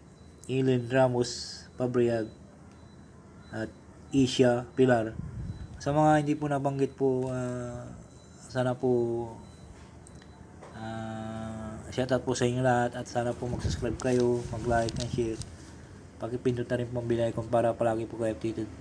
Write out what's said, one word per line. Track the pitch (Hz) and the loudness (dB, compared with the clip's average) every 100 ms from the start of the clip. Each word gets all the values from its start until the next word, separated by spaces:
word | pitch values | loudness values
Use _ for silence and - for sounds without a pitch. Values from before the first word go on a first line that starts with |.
| - - - - - | -18 -20 -20 -18 -4
Ellen | 131 131 123 120 | 0 4 2 2
Ramos | 131 131 123 123 - - - - | 4 4 4 0 -2 -10 -14 -16
Pabriag, | - 127 123 120 117 104 - - - - - - - - - - - - | -4 0 2 2 2 -4 -10 -20 -20 -20 -20 -20 -20 -20 -20 -20 -20 -14
at | 110 107 - - - - | -8 -8 -10 -20 -20 -2
Isha | 139 127 - 123 120 123 - | 4 4 6 6 6 -2 4
Pilar. | 127 117 110 - - - - - - - | 6 6 2 -6 -10 -8 -8 -8 -12 -6
Sa | 143 | 0
mga | 147 156 151 | 4 6 6
hindi | 147 151 | 4 -2
po | 151 | 0
nabanggit | 143 139 139 131 | 0 0 0 -2
po, | - 135 127 131 | 2 2 2 -2
ah, | 127 123 123 120 120 123 120 - - - - - | -4 -4 -6 -8 -10 -12 -16 -18 -20 -20 -20 -6
sana | 127 127 127 | 0 0 2
po, | 127 123 117 117 117 113 - - - - - - - - - - - - - 113 | 4 4 2 -2 -6 -10 -16 -18 -18 -18 -20 -20 -20 -20 -20 -20 -20 -18 -18 -12
ah, | 110 113 110 110 110 110 110 113 110 - - | -10 -8 -8 -8 -8 -8 -8 -8 -10 -10 -6
shoutout | - 127 127 | -2 2 2
po | 131 123 | 2 2
sa | 123 | 2
inyo | 123 | 4
lahat | 131 120 123 | 4 4 2
at | 123 120 | -2 -4
sana | 123 120 | -2 -2
po | 117 123 | -2 -4
mag-subscribe | 123 - - 120 113 | -2 -2 -2 -2 -2
kayo, | 131 123 120 120 120 | 2 4 4 2 -2
mag-like | 117 117 117 113 131 | -4 0 2 2 -2
and | 117 | -4
share. | 123 113 110 - - - - - - - - | -2 -2 -2 -8 -12 -18 -18 -18 -18 -18 -10
Pakipindot | 113 123 127 120 120 | -6 -2 0 0 -2
na | 123 | -2
rin | 120 | -2
po | 123 | -4
ang | 117 | 0
bell | 117 117 | 2 2
icon | 117 110 | 0 0
para | 117 117 | 2 2
palagi | 113 117 113 110 | 2 0 0 -4
po | 113 | -4
kayo | 110 110 | -2 -2
updated | 113 110 107 - | -4 -4 -8 -10